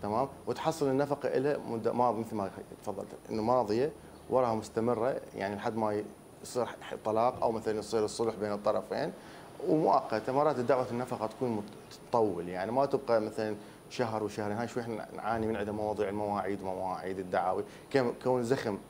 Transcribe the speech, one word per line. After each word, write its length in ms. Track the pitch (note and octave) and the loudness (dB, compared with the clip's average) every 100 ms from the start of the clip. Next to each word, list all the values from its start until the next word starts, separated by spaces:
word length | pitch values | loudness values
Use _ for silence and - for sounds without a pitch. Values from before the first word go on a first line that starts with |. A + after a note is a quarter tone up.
تمام؟ 260 | G#2 A2 C3+ - - | -2 0 0 -4 -6
وتحصل 420 | A#2+ D#3+ D#3+ C#3+ | -2 0 2 2
النفقه 500 | C3 C#3+ C#3+ B2 C3 | 4 2 0 2 2
لها 200 | C#3 C#3+ A2+ | 2 0 -2
مد-، 200 | A#2 A2 | 0 0
ماض-، 260 | A#2+ B2 | 4 4
مثل 200 | A2 A2 | 4 -2
ما 160 | A2 F#2+ F2+ - F2+ | -2 -4 -6 -12 -10
تفضلت 240 | - G2 F#2+ - - | -8 -6 -8 -12 -6
انه 120 | A2+ | -2
ماضيه 500 | A2 B2+ G#2 A2 D3 - - - - | 4 4 4 2 2 -2 -18 -16 0
وراها 240 | B2 B2 | 2 4
مستمره، 640 | A2 G#2 A2+ A2+ A#2 B2 - - G#2 | 2 -2 0 2 2 0 -2 -6 -4
يعني 200 | G2 G2+ | -2 0
لحد 200 | A#2 A2 | -2 0
ما 180 | A2 | 0
ي-، 100 | G#2 G#2 - - - | 0 -4 -10 -20 -16
يصير 220 | - B2 A2+ | -6 -2 -2
ح-، 280 | - - - | -4 -10 -6
طلاق 380 | A2 A2 B2 B2 | 0 4 2 2
او 100 | B2 | 0
مثلًا 260 | A2+ A2+ G#2+ | 0 0 -2
يصير 260 | G2+ A2+ | 0 2
الصلح 300 | G#2 - A#2 | 2 2 0
بين 180 | G2 G#2 | 0 -2
الطرفين، 600 | G#2 G#2 G2+ - A2 D#3 - - - - - F3 | 0 2 2 0 -2 -2 -4 -14 -18 -18 -6 2
ومؤقته. 640 | D#3 F3 C#3 - A2 C3 | 4 6 4 4 -2 2
مرات 240 | C3+ D3+ B2+ | 2 4 2
دعوه 300 | A#2+ C3 A#2 | 4 4 2
النفقه 360 | A#2+ B2 A#2+ A2 | -2 -4 -2 -4
تكون 240 | - B2+ | -2 -2
مت-، 480 | G#2+ - - - - - | -2 -4 -12 -18 -18 0
تطول، 380 | A#2+ G#2+ E2+ F2 | 2 4 2 -4
يعني 240 | F2+ G2 | -4 0
ما 140 | B2+ C#3 | 2 2
تبقى 340 | C#3 - A2+ | 2 4 4
مثلًا 360 | G#2+ A2 G#2+ G#2 - - - | 4 -2 -2 -4 -8 -18 -14
شهر 320 | - A#2 G#2+ | -2 0 0
وشهرين. 320 | G#2 A2 G#2 G#2 | -2 -2 -2 -2
هاي 120 | A#2 | -2
شوي 140 | B2 | -4
احنا 260 | A#2 G#2+ - - | -4 -6 -6 -6
نعاني 300 | G#2 A2+ A2 | -2 0 0
من 100 | A2 | 0
عدم 180 | G#2 | -2
مواضيع 340 | G#2+ G#2+ G#2 G2 | -2 -2 0 0
المواعيد 540 | G#2 G#2 G#2 F#2 G2 | 0 0 0 -2 -2
ومواعيد 560 | F#2+ F#2 F#2 F2+ F2+ F#2+ | -4 -4 -2 -4 -4 -4
الدعاوي، 460 | F#2 F#2+ F2+ F#2+ - - - | 0 0 2 0 -4 -10 0
كم-، 220 | C3+ A#2+ - | 2 2 0
كون 200 | B2+ B2+ | 2 2
زخم، 360 | A#2 C3 A#2 G2 | 2 0 0 -4